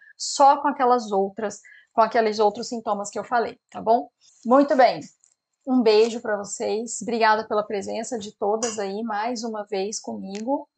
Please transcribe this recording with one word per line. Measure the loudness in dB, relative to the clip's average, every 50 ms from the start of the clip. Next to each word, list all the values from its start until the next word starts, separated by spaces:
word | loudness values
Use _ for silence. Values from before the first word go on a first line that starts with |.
| _ -20 _
só | -12 -10 -4 2 6 6 6 6 6
com | 2 -2
aquelas | 0 2 2 2 2 2 0 0
outras, | -2 -2 -2 -2 -4 -8 -8 -8 -8 -12 -16 -20 -20 -20 _ _
com | _ 2
aqueles | 2 4 4 2 2 2 2 2
outros | 2 2 2 -2 -6 -8
sintomas | -10 -8 -6 -4 -6 -6 -6 -8
que | -10 -10
eu | -6
falei, | -2 -2 -2 -2 -4 -6 _ _ _
tá | -16 -4
bom? | 0 2 2 2 0 -4 _ _ _ _ _ _ 0
Muito | 4 6 6 6 6 4
bem. | 6 4 4 4 0 -8 -16 _ _ _ _ _ _ _ _ _ _ _
Um | 0 2 4
beijo | 4 6 6 6 6 4 2 -4
pra | -4 -4 -4
vocês. | -4 -6 -8 -8 -6 -4 -4 -4 -4 -4 -6 -10 -8
Obrigada | -6 -4 -2 2 2 2 2 2 0
pela | -2 -2 -2 -2
presença | -2 -6 -6 -6 -6 -8 -8 -8 -8 -8 -10
de | -10 -12
todas | -10 _ -2 -2 -2 0 -2 -4 -4 -4
aí, | -6 -6 -6 -6
mais | -6 -6 -6 -4 -4 -6 -6 -6
uma | -8 -8 -8 -10 -8
vez | -6 -6 -4 -4 -6 -6 -10
comigo, | -10 -10 -10 -10 -10 -10 -10 -8 -4 -4 -4 -4 -6 -10 _